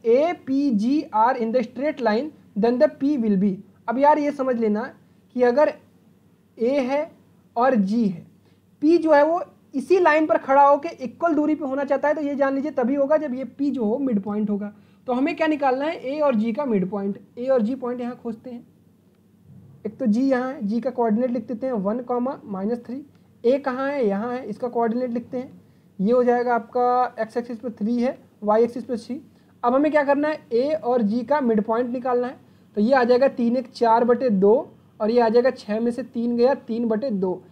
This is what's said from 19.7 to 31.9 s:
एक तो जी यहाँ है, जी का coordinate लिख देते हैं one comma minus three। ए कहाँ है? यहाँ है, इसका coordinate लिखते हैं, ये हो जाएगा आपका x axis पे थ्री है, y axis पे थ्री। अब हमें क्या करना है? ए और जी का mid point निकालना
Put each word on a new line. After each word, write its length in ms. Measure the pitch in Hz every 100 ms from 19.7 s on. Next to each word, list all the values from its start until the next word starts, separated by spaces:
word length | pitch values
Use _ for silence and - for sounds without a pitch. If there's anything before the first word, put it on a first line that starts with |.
| - 214
एक 120 | -
तो 80 | 254
जी 240 | 214 269
यहाँ 240 | 254 262
है, 140 | 302 202
जी 120 | 233
का 80 | 269
coordinate 420 | - 233 214 247
लिख 160 | 247 -
देते 180 | 220 262
हैं 80 |
one 260 | 226 190 240
comma 360 | 240 247 254 294 -
minus 320 | 190 202 240
three। 280 | 233 262 294 _ _ _ 233
ए 120 | 277
कहाँ 320 | 277 254 277
है? 160 | 285 214
यहाँ 260 | 196 240
है, 120 | 247 269
इसका 220 | 202 240
coordinate 440 | 240 233 240 254
लिखते 260 | 240 240 254
हैं, 240 | 277 - _ _ _ -
ये 140 | 196
हो 100 | 247
जाएगा 320 | 240 240 240 233
आपका 600 | - 254 247 247 247 -
x 180 | 214 240
axis 220 | 240 226
पे 100 | 254
थ्री 320 | - 208 240
है, 160 | 247 - _ -
y 200 | 208 220
axis 200 | 233 247
पे 140 | - 226
थ्री। 240 | - 277 - _ _ _
अब 100 | 240
हमें 180 | 262 302
क्या 120 | 294
करना 240 | 277 285 302
है? 200 | 302 -
ए 200 | 233 277
और 280 | 311 240 254
जी 220 | 208 240
का 180 | 233 294
mid 200 | 247 214
point 280 | 208 226
निकालना 380 | 247